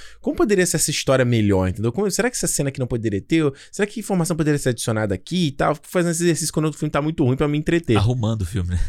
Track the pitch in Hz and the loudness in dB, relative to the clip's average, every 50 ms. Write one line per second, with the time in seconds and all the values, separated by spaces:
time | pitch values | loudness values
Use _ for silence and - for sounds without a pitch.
0 | - - - - - 269 302 - 349 214 208 180 180 175 - 151 - - 143 - | -14 -16 -18 -8 -6 -4 0 2 2 4 4 2 2 2 2 0 -2 -2 -2 -2
1 | - 143 135 127 127 120 120 113 104 101 95 92 92 92 87 - 104 120 - 196 | 0 2 4 4 4 4 4 4 4 4 4 4 2 0 -2 0 -2 -2 0 0
2 | 214 196 180 - 233 254 - - 185 165 - - 143 139 135 139 127 117 127 117 | -2 -2 0 0 -2 0 0 -2 -4 -2 -2 -2 -2 -4 -2 -4 -4 -4 -4 -2
3 | 107 110 101 - - - 165 165 156 139 135 - - - - - 208 208 - 233 | -2 -2 -2 -2 -2 0 0 2 2 0 -2 -4 -18 -16 -4 -4 -4 -4 -4 -10
4 | 202 - 202 175 160 - 170 156 156 151 147 139 - 131 120 - - 120 110 107 | -6 -2 0 0 0 0 0 0 0 0 0 0 0 -2 -2 -2 -2 -2 -2 -2
5 | 110 98 95 90 - - 165 185 170 143 135 - - 160 147 - - - - 185 | 0 -2 -2 -4 -4 -4 -2 0 0 0 0 0 0 0 0 -2 -6 -4 -2 0
6 | 170 170 165 165 170 175 156 - 156 147 - 156 151 156 151 - 156 151 - 143 | 0 0 0 0 2 2 2 0 -2 -4 -2 0 -2 -2 -2 -2 -6 -2 -2 0
7 | 147 156 165 - 147 123 135 135 156 147 147 151 156 - 165 170 165 - 113 104 | -2 -2 0 2 2 2 2 2 0 0 0 0 0 0 0 0 2 2 2 4
8 | 101 117 127 131 104 110 117 110 92 85 - 98 87 87 90 85 - | 4 2 0 0 0 -2 -2 -2 -4 -4 -4 -4 -4 -2 0 0 0